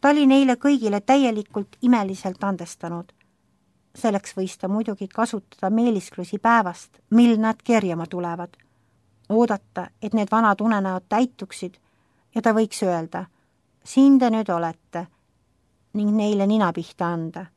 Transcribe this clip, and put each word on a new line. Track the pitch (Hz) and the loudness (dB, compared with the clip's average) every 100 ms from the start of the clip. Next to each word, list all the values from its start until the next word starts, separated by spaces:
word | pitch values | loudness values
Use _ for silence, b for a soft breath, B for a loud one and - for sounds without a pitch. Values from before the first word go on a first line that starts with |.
Ta | 277 | 2
oli | 294 277 | 4 4
neile | 269 269 247 | 4 4 2
kõigile | 285 285 220 202 | 2 0 0 -4
täielikult | 202 277 262 220 202 - 202 _ | 2 2 2 -2 -6 -8 -10 _
imeliselt | 247 240 196 190 196 180 | 2 2 0 -6 -8 -6
andestanud. | 196 185 170 - 170 170 175 _ _ _ _ _ _ _ _ - | -4 -4 -8 -14 -12 -12 -14 _ _ _ _ _ _ _ _ -6
Selleks | 233 202 - - | -2 -2 -6 -8
võis | 190 - | -8 -8
ta | 190 | -4
muidugi | 208 226 202 190 | -4 -4 -8 -10
kasutada | - 196 214 _ _ 190 | -4 -4 -4 _ _ -2
meelisklusi | 220 240 214 - - 180 208 | 0 0 -2 -6 -14 -10 -4
päevast, | 226 233 202 - - _ _ | 2 2 2 -8 -20 _ _
mil | 226 240 220 | 4 4 4
nad | 220 220 | 0 -4
kerjama | - 233 196 165 165 | 0 0 0 -6 -8
tulevad. | 180 175 170 175 _ _ _ _ _ _ _ _ | -8 -8 -8 -12 _ _ _ _ _ _ _ _
Oodata, | 214 233 202 _ - 180 _ | 2 2 0 _ -12 -12 _
et | 214 | -4
need | 220 202 | -2 0
vanad | 220 226 196 | 2 2 2
unenäod | 214 214 190 185 _ | 0 0 -2 -4 _
täituksid | 208 254 _ 196 - 180 _ _ _ _ _ _ 240 | -2 -2 _ -16 -12 -14 _ _ _ _ _ _ -2
ja | |
ta | 226 | 0
võiks | 220 220 - | 2 0 -2
öelda, | 190 175 165 175 180 _ _ _ _ _ | -2 -2 -6 -10 -12 _ _ _ _ _
"Siin | - - 277 269 | -4 4 6 6
te | 247 | 4
nüüd | 220 214 | 0 -2
olete," | 175 170 165 _ 170 180 _ _ _ _ _ _ _ _ | -2 -4 -8 _ -12 -12 _ _ _ _ _ _ _ _
ning | 214 208 214 | -4 0 0
neile | 208 208 196 | 0 0 2
nina | 214 185 | 2 0
pihta | 165 165 - 175 | -2 -10 -6 -6
anda. | 170 165 165 185 | -4 -8 -12 -18